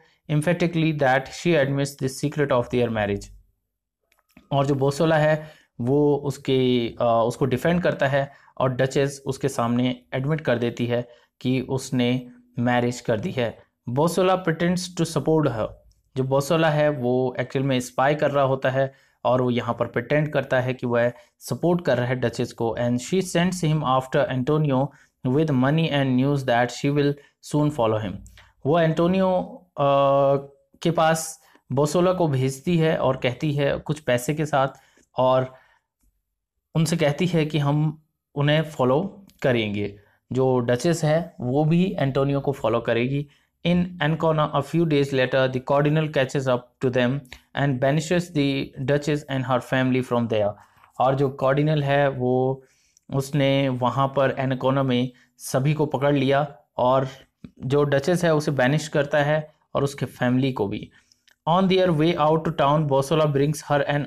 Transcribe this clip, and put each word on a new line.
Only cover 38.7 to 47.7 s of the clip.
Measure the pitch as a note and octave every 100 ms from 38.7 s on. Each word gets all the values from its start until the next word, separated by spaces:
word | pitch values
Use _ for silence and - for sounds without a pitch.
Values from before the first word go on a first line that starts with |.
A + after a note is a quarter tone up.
| - B2+ C3+ G3 - - _
करेंगे। | C#3 A#2+ G#2+ G#2 G2+ G2+ _ _ _
जो | B2+ C3 B2+
डचेस | A#2+ B2 E3+ E3
है | D3+ D#3 F3 -
वो | B2 C#3
भी | D#3 E3+ F#3+ -
एंटोनियो | C#3 C3+ C#3 C#3
को | C#3+
फॉलो | C3+ A2+ A#2
करेगी। | B2 A#2 B2+ C#3+ C#3+ _ _ _ E3+
In | F3+ F3+ -
Ancona, | D3 D#3 E3 D#3 D3+ -
a |
few | - E3
days | E3+ C#3+ C#3
later, | C3 B2+ C3+ C3
the | B2+ -
cardinal | C#3+ D3+ D#3 D3+
catches | D3+ C3 D3 C3
up | B2 - _
to | C3 B2
them | B2 C#3 - - _ -
and | C#3+